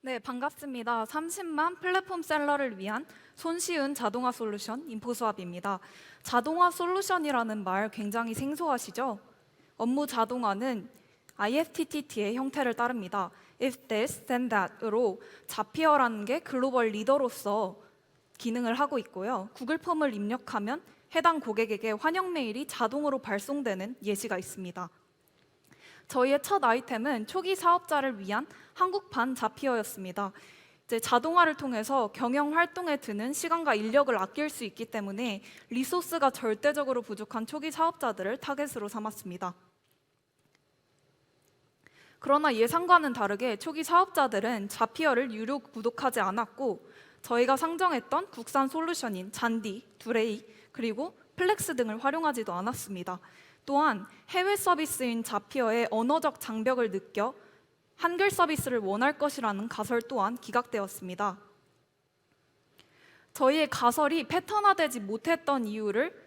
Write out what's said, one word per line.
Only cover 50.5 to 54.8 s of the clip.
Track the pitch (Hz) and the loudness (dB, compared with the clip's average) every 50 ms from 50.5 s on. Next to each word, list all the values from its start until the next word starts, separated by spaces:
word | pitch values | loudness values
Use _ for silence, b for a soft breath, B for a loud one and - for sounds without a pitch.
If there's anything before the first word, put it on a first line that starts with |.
| B B B B | B B B B
그리고 | B - 226 233 220 214 285 359 - - - _ _ | B -4 -4 -2 -2 -2 -4 -6 -8 -14 -20 _ _
플렉스 | - 359 370 427 - - - 320 | 0 2 2 2 2 0 -4 0
등을 | 247 240 220 214 226 240 | 0 0 0 -2 0 0
활용하지도 | 269 285 330 330 302 277 240 220 - 175 | 0 0 2 0 0 0 0 -4 -4 -4
않았습니다. | 175 185 226 247 - - - 202 180 175 - 185 180 B B B B B B B B B | -2 -2 -4 -4 -6 -8 -8 -8 -8 -6 -6 -8 -8 B B B B B B B B B
또한 | - 277 277 302 302 233 196 196 B B B B B | 0 2 4 4 4 2 0 -4 B B B B B
해외 | - 370 370 392 403 | 0 0 2 2 2
서비스인 | 403 - 381 349 302 | 2 4 2 2 2